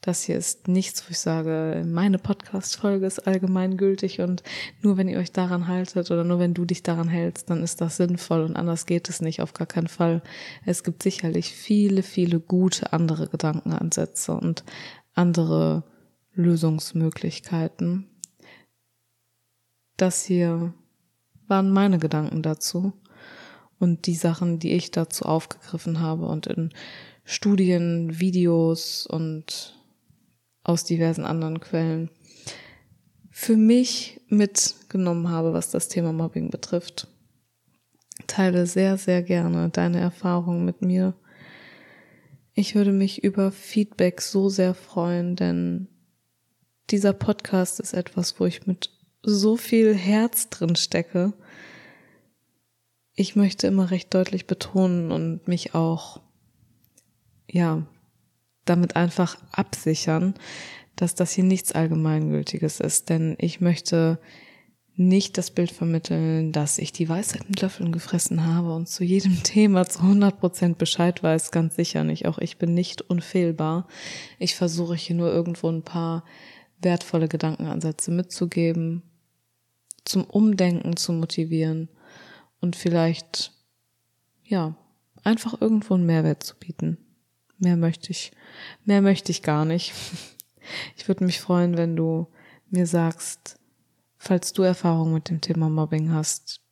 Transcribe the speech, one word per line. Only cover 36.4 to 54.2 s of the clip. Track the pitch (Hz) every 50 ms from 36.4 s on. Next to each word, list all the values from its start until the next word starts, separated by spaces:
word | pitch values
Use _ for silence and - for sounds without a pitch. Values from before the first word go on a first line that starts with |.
| 160 -
betrifft. | - - - - - 175 175 - - - - - _ _ _ _ _ _ _ _ _ _ _ _ _ _ _ _ _ _ _ _ - - -
Teile | - - - 190 185 180 180 175
sehr, | 175 - 190 190 190 190 190
sehr | 190 - 180 180
gerne | 175 175 185 170 170 170 170 165 165 170
deine | - 175 175 175 175 175
Erfahrungen | 180 175 175 - - 185 175 175 170 175 175 170 175
mit | 175 175 _
mir. | - 180 180 185 185 185 185 _ _ _ - - - - - - - - - - - - - - - _ _ _ _ _ - - _ _
Ich | _ - 196 - -
würde | 208 208 202
mich | 196 196 196 190 196 - -
über | 196 196 - 196 190
Feedback | 196 - - - - 220 208 208 - - 180 180 175 -
so | - - - 196 190 196
sehr | 190 190 185 185 180
freuen, | - - - - 190 170 175 175 175 175 175 175
denn | 175 180 175 - - - - 175 180 190 - _ _ _ _ _ _ _ _ _ _ _ _ _ _ _ _ _ _ _ -
dieser | - 202 202 196
Podcast | 196 196 - - 208 - - - - 185 185 180 - -
ist | - -
etwas, | - 180 175 - - 185 175 - - -
wo | 185
ich | 180 170 - -
mit | 196 180 - - - _ _ _ _ _ _
so | - 214 208 196 196 214 220
viel | 233 - - 240 226 220 214 214
Herz | 196 180 190 208 214 226 240 - - - -
drin | - - 175 165 170
stecke. | 165 - - - 175 170 - - 180 180 202 202 - - - - - - - - - - - - - _ _ _ _ _ _ _ _ _ _ _ _ _ _ _ _ _ _ _ _ _ _ _
Ich | - 196 - -
möchte | 208 202 190 - - -
immer | 190 196 190 185 175
recht | 185 180 - _ -
deutlich | 185